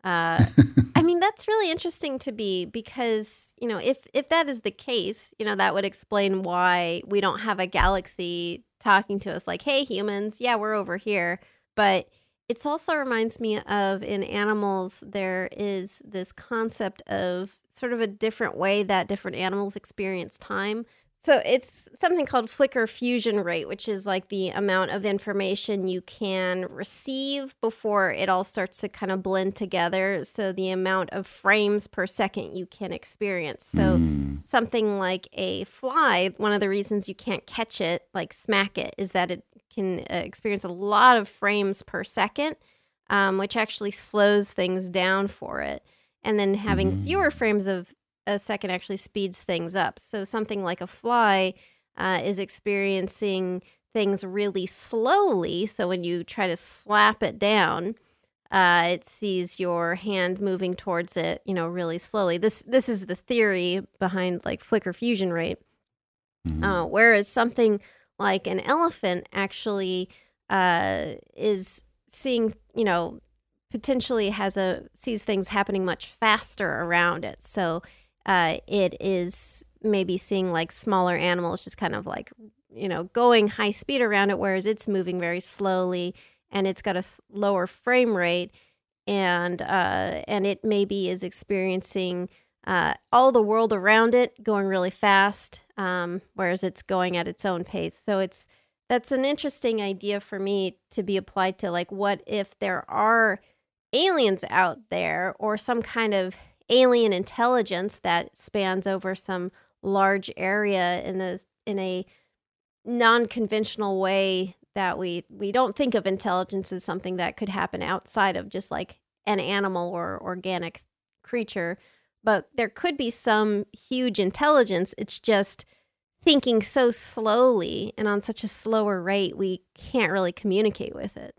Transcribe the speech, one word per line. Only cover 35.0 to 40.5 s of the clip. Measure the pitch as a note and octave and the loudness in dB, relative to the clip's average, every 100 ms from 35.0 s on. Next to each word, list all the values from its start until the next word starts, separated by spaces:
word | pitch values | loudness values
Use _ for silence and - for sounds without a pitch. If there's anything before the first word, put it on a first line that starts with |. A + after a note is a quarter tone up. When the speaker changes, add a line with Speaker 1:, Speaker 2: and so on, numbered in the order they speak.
| F#3 F#3 - | -2 -4 -6
Speaker 1:
a | - F#3 F#3+ F#3+ | -6 -4 -4 -8
fly, | - C4 D4 C#4+ F#3 F#3 - | -8 -4 2 4 4 2 0
one | G#3 | 0
of | G#3 | 2
the | G3+ | 2
reasons | G3 G3 G#3 F#3+ | 0 0 -4 -4
you | F#3+ | -10
can't | - G3 - | -6 -6 -6
catch | - A3 - | -6 -6 -4
it, | F3 F3 _ | -2 -2 _
like, | G3 E3 | -8 -8
smack | - - G3+ G3 - | -10 0 0 0 -4
it, | - - | -8 -6
is | F#3+ | -2
that | F#3+ F3 | 0 -2
it | F3+ - _ _ | -4 -10 _ _
can, | - F#3+ F3 - | -6 -4 -4 -4
uh, | F3+ | -6
experience | F3 - A3 | -6 -6 -4